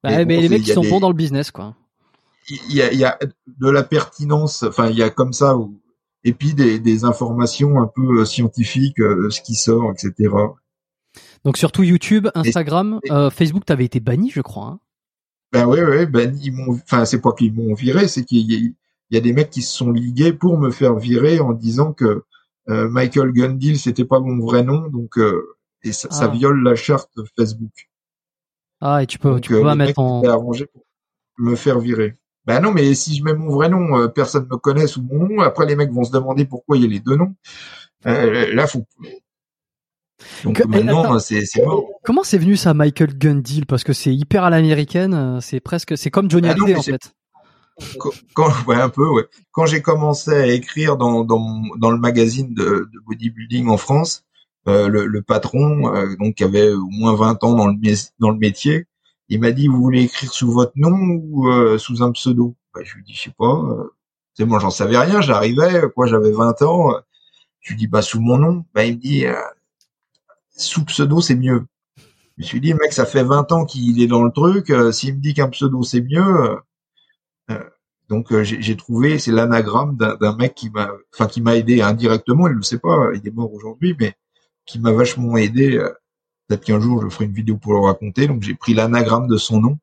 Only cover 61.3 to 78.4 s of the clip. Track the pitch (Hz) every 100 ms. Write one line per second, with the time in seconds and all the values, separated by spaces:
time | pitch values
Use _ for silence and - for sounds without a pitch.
61.3 | 147 127 123 117 110 - 117 123 117 131
62.3 | 120 120 120 _ 90 87 - 98 - -
63.3 | - 113 143 131 113 - _ _ _ _
64.3 | - 110 110 98 - 101 131 156 208 147
65.3 | 107 107 127 170 175 143 - 123 110 107
66.3 | 107 117 117 147 175 151 110 _ _ _
67.3 | _ _ _ - 107 110 107 101 113 117
68.3 | 127 156 175 165 104 117 117 127 139 127
69.3 | 123 113 - _ _ _ _ _ _ _
70.3 | _ _ - - - 147 - 143 160 170
71.3 | 123 127 123 - _ _ _ _ _ _
72.3 | - - 120 147 156 151 143 120 139 127
73.3 | 143 143 165 160 135 120 117 120 120 120
74.3 | 120 165 196 - 131 120 107 135 139 143
75.3 | 147 131 123 139 127 120 123 123 151 196
76.3 | 180 117 98 _ _ _ _ _ _ _
77.3 | _ - 110 87 _ _ _ _ 107 117
78.3 | 110